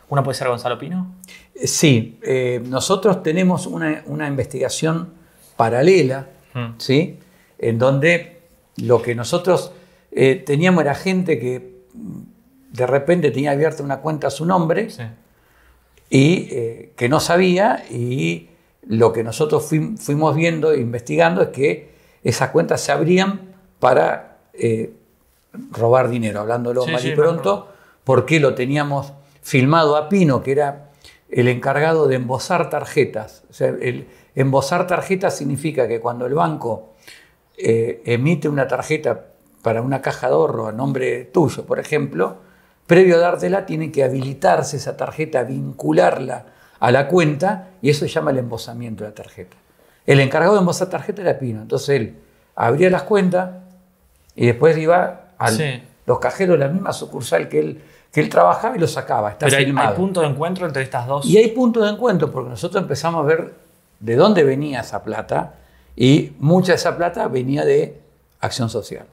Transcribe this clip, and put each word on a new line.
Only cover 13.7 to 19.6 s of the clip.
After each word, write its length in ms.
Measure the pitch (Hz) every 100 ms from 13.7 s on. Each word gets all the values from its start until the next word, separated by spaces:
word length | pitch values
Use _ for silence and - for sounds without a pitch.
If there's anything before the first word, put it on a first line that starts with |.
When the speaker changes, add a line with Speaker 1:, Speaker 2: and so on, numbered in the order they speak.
| 151
Speaker 2:
una 140 | 143 135
cuenta 300 | 156 156 139
a 20 |
su 160 | - 165
nombre 440 | 185 160 175 220
Speaker 1:
Sí. 140 | - 113 - _ _ _ _ _ _ _ _ -
Speaker 2:
y, 380 | 135 143 185 -
eh, 420 | 131 117 113 - -
que 140 | 120
no 100 | 151
sabía, 640 | - 175 185 180 220 - -
y 600 | 123 123 131 165 170 - _ _ _ -
lo 240 | 113 113
que 120 | 117
nosotros 460 | 113 - 151 151